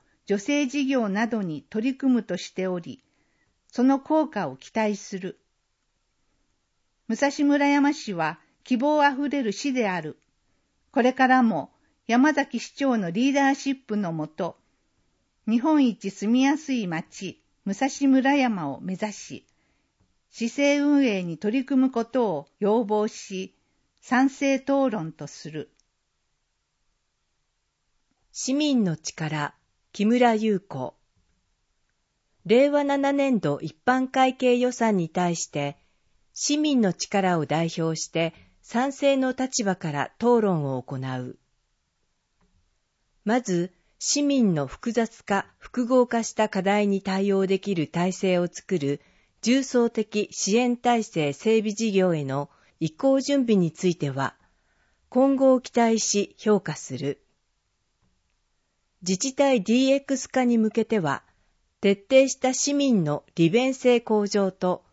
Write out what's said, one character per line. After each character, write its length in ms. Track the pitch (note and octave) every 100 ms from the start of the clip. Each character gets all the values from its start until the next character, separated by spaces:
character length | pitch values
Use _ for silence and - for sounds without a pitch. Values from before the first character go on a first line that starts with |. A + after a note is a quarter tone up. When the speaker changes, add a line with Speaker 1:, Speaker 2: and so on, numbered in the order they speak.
| _ _ -
Speaker 1:
助 120 | G3+
成 280 | G3+ C#4+ C#4+
事 200 | C#4+ C4+
業 240 | C4+ A3
な 160 | F#3+ A3+
ど 160 | A3+
に 200 | F#3+ D3+ -
取 240 | A3 A#3
り 40 | C4
組 180 | C4+
む 80 | B3
と 160 | G#3 F3+
し 120 | -
て 160 | - F#3
お 120 | F3+
り、 260 | E3 A#2 _ _ _ _ _ _ _
そ 140 | -
の 180 | B3+ C4+
効 280 | C4+ D#4 D4+
果 200 | A3 E3
を 80 | C3
期 160 | -
待 220 | - A3 G3+
す 220 | - F#3+
る。 200 | F#3 - _ _ _ _ _ _ _ _ _ _ _ _ _ _ _ _ -
武 100 | A3
蔵 280 | C#4 C#4 C#4+
村 200 | C#4+ C#4+
山 240 | C#4+ C#4
市 220 | D4 -
は 260 | F3+ D#3 E3 _ _
希 140 | - B3
望 260 | C#4+ D4+
あ 80 | C#4+
ふ 160 | C4+ C#4+
れ 140 | C#4+
る 100 | A3+
市 220 | G3 C#4+
で 160 | B3+ G#3+
あ 100 | F3+
る。 180 | D#3 - _ _ _ _ _ _ _
こ 120 | -
れ 100 | A#3
か 140 | B3+ C4
ら 160 | C4
も 280 | A#3 E3+ C3+ _ _ _ -
山 240 | A#3 D4
崎 260 | D4+ C#4 A#3
市 120 | -
長 260 | - C#4 A#3+
の 140 | F3+
リ 220 | F3 C4
ー 20 |
ダ 160 | C#4 C#4
ー 40 |
シ 180 | C#4 -
ッ 120 | C4+ -
プ 120 | G#3+
の 140 | F#3+
も 140 | E3 D3+
と、 280 | - F3 - _ _ _ _ _ _ _ _ -
日 140 | A#3
本 240 | C#4+ D#4
一 260 | C4 G3 G3
住 220 | - G3+
み 100 | A#3+
や 140 | C4+ C#4+
す 160 | -
い 140 | B3+ F#3+
町、 560 | E3 - - F#3+ - _ _ -
武 80 |
蔵 340 | G3 C4+ - C#4
村 260 | C4 B3+
山 360 | C#4+ C4 G#3 D3
を 100 | C3+
目 140 | E3+
指 180 | F#3 G#3+
し、 340 | G3 - G2+ - _ _ _ _ _ _ _ _
市 160 | - A#3
政 420 | - C#4+ C#4+ C#4+
運 160 | C#4+
営 180 | C4+ G3
に 140 | F3+ E3
取 220 | G#3+ A#3+
り 60 | C4
組 160 | C#4
む 80 | C4
こ 160 | B3 A3+
と 240 | C4 A3+
を 180 | D#3 D3 -
要 220 | F#3+ A3
望 240 | G#3 G#3+ G#3+
し、 460 | - - F#3+ F#3+ _ _ _ _ _
賛 300 | - B3 C4+
成 240 | - C#4
討 360 | C4+ C4+ C#4 C4+
論 220 | G#3 D#3+
と 140 | - D3+
す 240 | - -
る。 200 | D#3 - _ _ _ _ _ _ _ _ _ _ _ _ _ _ _ _ _ _ _ _ _ _ _ _ _ _
Speaker 2:
市 220 | - -
民 300 | C4+ D4+ C4
の 120 | G3 D#3
力、 580 | - - D#3 D3+ C#3+ - _ _ _
木 140 | - G#3
村 280 | B3 B3
優 260 | A3 A3 G3
子。 340 | - C3+ - - _ _ _ _ _ _ _ _ _ _ _ _ _ _ F3+
令 240 | A3+ C#4+
和 140 | C#4+
七 280 | C#4+ C#4 C#4
年 260 | C#4 C#4 A#3+
度 220 | D#3+ C#3+
一 160 | D#3 -
般 260 | - B3+ C4
会 240 | C4 C4
計 220 | C4 B3+ B3
予 160 | B3
算 240 | B3 A3+ G3+
に 140 | E3
対 260 | - F3 E3+
し 100 | -
て、 300 | D3 C#3+ C#3+ _ _ _ _ _
市 240 | - - D4
民 240 | D4+ C4+
の 140 | G#3
力 440 | E3+ - G#3 F#3 F3
を 60 |
代 200 | D3 D3+
表 320 | E3 E3 D#3+ D#3
し 120 | -
て 240 | E3 E3 - _ _
賛 320 | - A#3 C4+
成 240 | C#4 C#4 C#4
の 160 | C4
立 280 | B3+ C4 -
場 140 | G3 F#3
か 160 | E3
ら 180 | C#3+ C3+ -
討 220 | A#3 A#3+
論 240 | G#3+ F3
を 180 | C#3+ C3
行 140 | - C3+
う。 420 | C3 C3 B2+ - _ _ _ _ _ _ _ _ _ _ _ _ _ _ _ _ _ _ -
ま 140 | A#3
ず、 320 | A#3 F3 F3+ _ _ -
市 240 | - C#4+
民 320 | C#4+ C#4 A3
の 120 | D#3+ C#3
複 260 | - -
雑 300 | A#3 A3+ -
化、 220 | - G3 - _
複 260 | - -
合 220 | A#3+ B3+ B3
化 160 | A#3
し 100 | A3
た 160 | - G#3+
課 140 | G3
題 240 | F#3 G#3 G#3
に 160 | G3
対 280 | F#3+ F#3+ G3+
応 160 | G3 F#3+
で 120 | F#3+
き 160 | G3+
る 120 | F#3 D3
体 280 | E3+ F3+
制 240 | F3+ F#3+ F3+
を 100 | F3
作 280 | - - F3+
る 240 | C#3+ C#3+ _ _ _ _
重 200 | - C4
層 280 | C4 B3 A#3
的 400 | A3+ G#3+ G#3 G#3
支 240 | - F#3+ G#3+
援 220 | B3 A#3+
体 260 | B3 A#3+
制 300 | G#3+ - D3+
整 240 | C#3+ A3 A3
備 160 | G#3+
事 180 | G#3 A3+
業 220 | G3 F#3
へ 100 | D#3+
の 240 | C#3 C3+ D3 _ _ -
移 120 | E3
行 280 | - C4+ C4+
準 240 | C4+ C#4+
備 120 | A#3+ G#3
に 140 | E3+
つ 160 | - F#3
い 100 | E3+
て 120 | C#3+
は、 260 | C3 C3 - _ _ _ _ _ _ _
今 260 | B3 C4+ C4+
後 160 | C4+
を 80 | B3+
期 100 | - -
待 240 | A#3 A3+
し 360 | - G#3 G3+ -
評 220 | - G#3
価 120 | -
す 220 | D3+ - B2+
る。 260 | C#3+ - _ _ _ _ _ _ _ _ _ _ _ _ _ _ _ _ _ _
自 160 | F3 F#3
治 160 | C#4
体 280 | C4 C#4 C4
デ 120 | F3+
ィ 140 | A#3 C4
ー 40 |
エ 40 | C#4
ッ 80 | C#4
ク 100 | C4+
ス 100 | -
化 160 | C4 B3
に 100 | A#3
向 140 | A3
け 140 | G#3+ G#3+
て 120 | A3
は、 240 | D#3 C3+ - _ _ _ _ _
徹 240 | G3+ G3 -
底 200 | C4 C4+
し 120 | -
た 140 | B3+
市 180 | B3+ -
民 320 | C#4+ C#4 A3+
の 200 | D#3 C#3+ -
利 160 | - E3
便 240 | G#3 C4
性 260 | B3+ B3 A#3+
向 260 | A#3 G#3+ G#3
上 260 | G3+ G3
と、 340 | F#3+ F3+ F3+ _